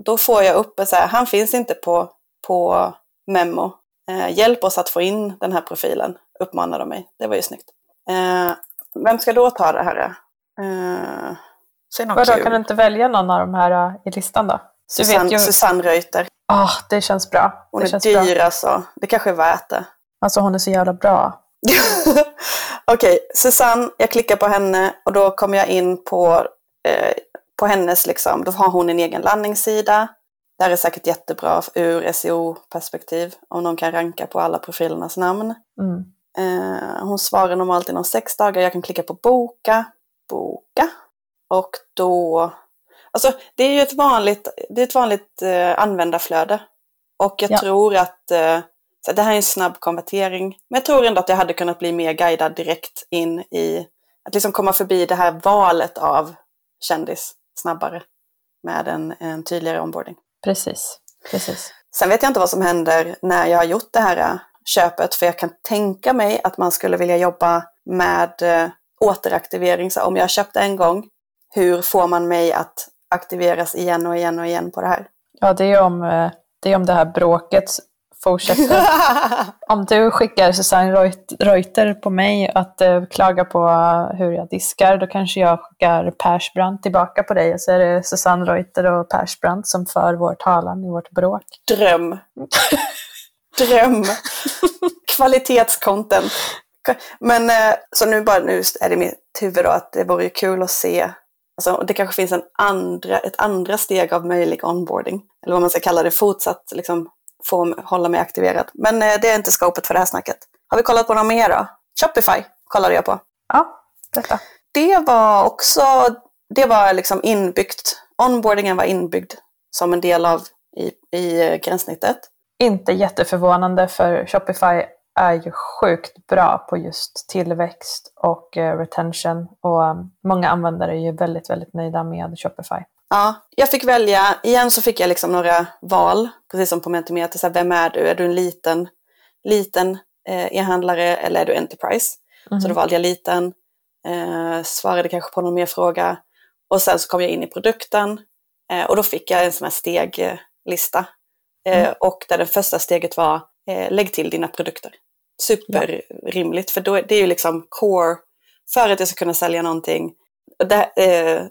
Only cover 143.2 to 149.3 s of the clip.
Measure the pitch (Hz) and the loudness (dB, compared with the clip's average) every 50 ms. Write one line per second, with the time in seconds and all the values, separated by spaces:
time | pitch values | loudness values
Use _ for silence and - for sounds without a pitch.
143.2 | - 175 180 175 175 180 180 _ _ _ _ _ _ _ _ _ - 170 175 170 | -4 -4 -2 -2 -2 -4 -8 _ _ _ _ _ _ _ _ _ -12 -10 -8 -8
144.2 | 170 175 170 165 165 165 165 165 165 - - - - 190 180 175 175 170 180 175 | -6 -6 -6 -6 -6 -6 -6 -6 -6 -8 -8 -6 -4 -2 -2 -2 -2 -4 -6 -8
145.2 | - - - 185 180 175 175 175 175 175 - - 180 175 170 175 175 175 175 - | -8 -8 -6 -6 -4 -2 -2 -2 -4 -4 -4 -2 -2 -2 -2 -2 -4 -4 -4 -6
146.2 | _ _ _ _ _ _ _ _ _ - 196 190 - 190 175 170 - - - 180 | _ _ _ _ _ _ _ _ _ -2 -2 0 2 2 0 0 0 -2 -2 -2
147.2 | 180 175 170 170 170 170 - 185 202 226 226 226 - - - 208 208 202 214 214 | -2 -2 -2 -4 -6 -8 -8 -4 -2 -2 -2 -2 -4 -4 -2 -2 -2 -2 -4 -10
148.2 | - _ _ _ _ _ _ _ _ - 180 175 - - 190 208 202 - - 160 | -14 _ _ _ _ _ _ _ _ -8 -6 -4 -2 0 0 0 0 -2 -4 -8
149.2 | - - | -4 -2